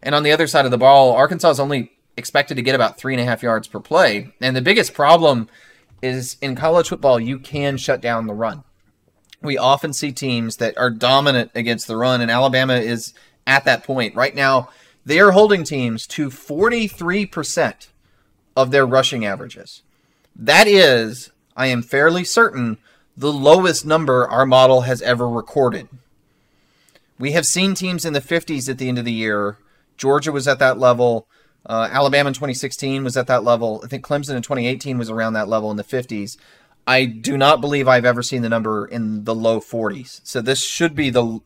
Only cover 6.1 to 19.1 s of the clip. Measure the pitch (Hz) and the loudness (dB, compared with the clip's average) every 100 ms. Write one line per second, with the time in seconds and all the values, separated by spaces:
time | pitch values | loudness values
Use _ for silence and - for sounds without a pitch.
6.1 | 127 127 - 139 127 156 170 165 185 143 | -6 -8 -10 -10 -4 2 2 0 0 2
7.1 | 120 113 135 131 151 143 135 - 131 127 | 2 0 -8 -8 -6 -4 -4 -4 -4 -2
8.1 | 117 113 104 113 123 - _ _ _ _ | -4 -4 -6 -6 -6 -18 _ _ _ _
9.1 | _ _ - 151 139 123 139 160 139 151 | _ _ -14 -6 -2 2 2 -2 -8 -8
10.1 | 127 135 120 113 - 113 - 127 113 120 | -6 -4 -4 -4 -4 -6 -2 -4 0 2
11.1 | 135 143 127 120 - 117 117 - 110 123 | 2 2 0 -2 -6 -4 -4 -6 -4 -2
12.1 | 127 117 117 135 127 131 123 113 117 - | 0 0 0 2 2 0 0 -2 -6 -8
13.1 | _ _ _ - 135 139 123 - 131 113 | _ _ _ 0 0 2 -2 -2 -4 -4
14.1 | 113 135 - 139 135 127 _ _ _ - | -2 -2 0 2 2 0 _ _ _ -2
15.1 | 156 202 190 214 202 151 143 123 113 - | 4 6 6 4 4 -2 -6 -4 -6 -10
16.1 | - 143 127 - 147 214 240 214 - 170 | -6 -8 -8 -12 -2 0 0 -4 -6 -4
17.1 | 190 196 - 147 - 151 - - _ _ | -4 -4 -8 -8 -4 -4 -4 -20 _ _
18.1 | _ _ _ _ - 131 139 131 131 127 | _ _ _ _ -2 0 2 2 2 0